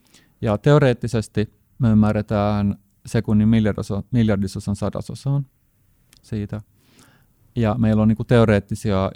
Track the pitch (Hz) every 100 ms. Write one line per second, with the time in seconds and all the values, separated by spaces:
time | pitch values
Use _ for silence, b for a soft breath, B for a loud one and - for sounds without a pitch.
0 | b b b - 117 104 - 147 139 117
1 | 117 117 104 - 104 _ _ - 120 107
2 | 107 107 104 107 101 104 101 - _ _
3 | - 117 107 107 107 113 107 95 98 101
4 | - 123 110 101 98 113 101 101 101 -
5 | 104 120 135 139 135 _ _ _ _ _
6 | _ _ - 110 104 107 101 _ b b
7 | b b b _ _ - 110 - 107 107
8 | 107 110 120 123 113 104 - 107 110 95
9 | 95